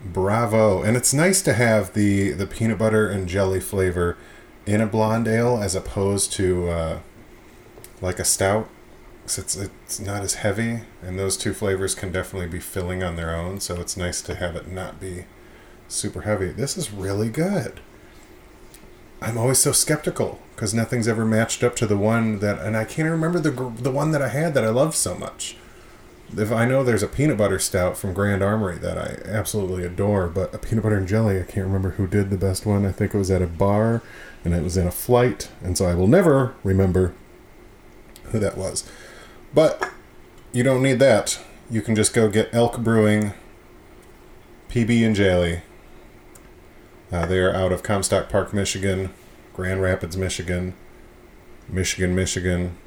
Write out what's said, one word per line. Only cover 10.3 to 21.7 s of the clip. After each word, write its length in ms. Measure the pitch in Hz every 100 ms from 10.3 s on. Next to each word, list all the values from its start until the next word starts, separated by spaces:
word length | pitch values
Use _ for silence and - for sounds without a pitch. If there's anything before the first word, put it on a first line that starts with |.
heavy, 460 | - 107 101 117 117 104 -
and 180 | 90 92
those 200 | 95 95
two 160 | -
flavors 400 | 98 101 95 95
can 160 | - 98
definitely 360 | 90 92 95 87
be 100 | 87
filling 420 | - - 90 90
on 140 | 90 85
their 180 | 82
own, 260 | 82 85 98
so 200 | - 87
it's 160 | 85 -
nice 240 | 90 -
to 120 | -
have 220 | 85 90 80
it 140 | -
not 300 | 92 92 -
be 240 | 95 90 78 - - - - - -
super 340 | - 104 92
heavy. 260 | 104 104 92
This 280 | 76 139 -
is 160 | 160
really 380 | 104 98 101 113
good. 500 | 110 175 202 120 - - - - - - - - - - - - - - -
I'm 160 | 107 117
always 220 | 120 135
so 120 | 147
skeptical, 680 | - - 151 - - 101 - - -
'cause 180 | 110
nothing's 340 | 113 113 123 113
ever 160 | 110
matched 380 | 110 110 113 -
up 120 | 120